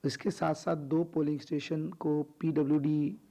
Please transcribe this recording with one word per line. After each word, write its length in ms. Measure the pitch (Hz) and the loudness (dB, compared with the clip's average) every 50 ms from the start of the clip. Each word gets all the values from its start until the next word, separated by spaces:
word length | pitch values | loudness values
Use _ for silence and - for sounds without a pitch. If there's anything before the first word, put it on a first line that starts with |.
| - | -2
इसके 260 | 143 - - - 208 | -2 -4 -2 -4 -4
साथ 220 | 175 - 185 160 156 | -2 0 0 0 0
साथ 220 | - - 170 170 | 0 0 -2 -2
दो 280 | 156 147 135 151 160 170 | -2 0 0 0 0 0
पोलिंग 360 | 165 - 160 151 147 151 143 | 0 -2 -2 0 0 -2 -4
स्टेशन 500 | - - 156 147 147 - 165 156 156 165 | -4 -4 -4 -4 -2 -2 -2 -2 -2 -4
को 340 | - - - 156 151 151 147 | -6 -4 -2 0 0 0 -2
पीडब्ल्यूडी 920 | - - - - 160 151 151 147 135 151 151 139 151 151 151 147 143 - - - - | -4 -6 -2 -2 0 2 2 4 4 4 4 4 4 2 2 2 0 -2 -6 -14 -20